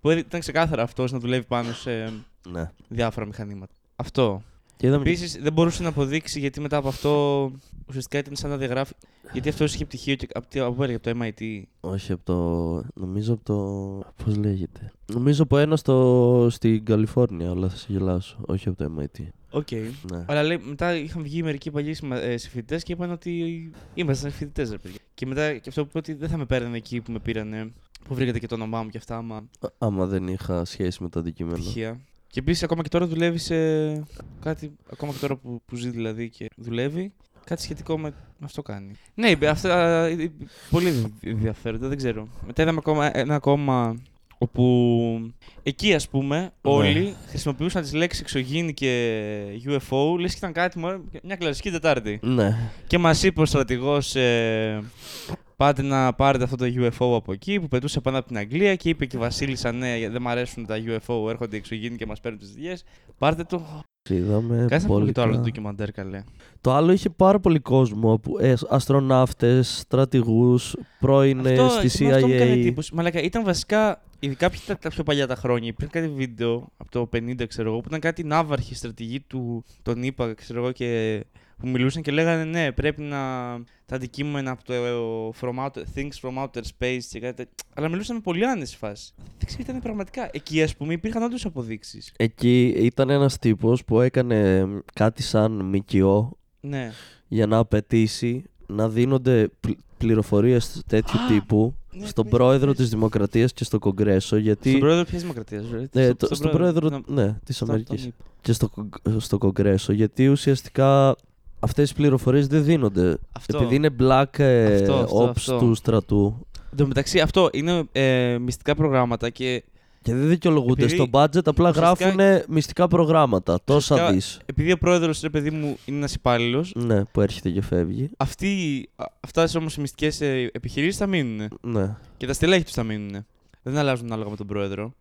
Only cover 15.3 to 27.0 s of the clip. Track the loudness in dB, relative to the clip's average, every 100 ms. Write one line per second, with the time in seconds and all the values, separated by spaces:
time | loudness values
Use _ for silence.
15.3 | 2 4 4 4 2 2 4 6 6 6
16.3 | 6 4 2 0 0 2 2 2 2 0
17.3 | 0 -4 -2 -4 -4 -6 -2 0 -2 -4
18.3 | -16 -6 -4 -4 -4 -6 -6 -8 -10 -14
19.3 | -16 -8 -8 -6 -8 -8 -12 -12 -10 -4
20.3 | 0 0 -2 -8 -6 -4 -4 -6 -10 -8
21.3 | -6 -4 -6 -6 -6 -6 -8 -6 -6 -4
22.3 | -6 -8 -12 -8 -8 -8 -8 -8 -8 -8
23.3 | -6 -6 -8 -14 -18 -18 -6 -4 -2 -4
24.3 | -8 -10 -6 -8 -8 -14 -20 _ -12 -8
25.3 | -4 -4 -4 -8 -6 -6 -6 -8 -10 -6
26.3 | -4 -2 -2 -2 -8 -6 -8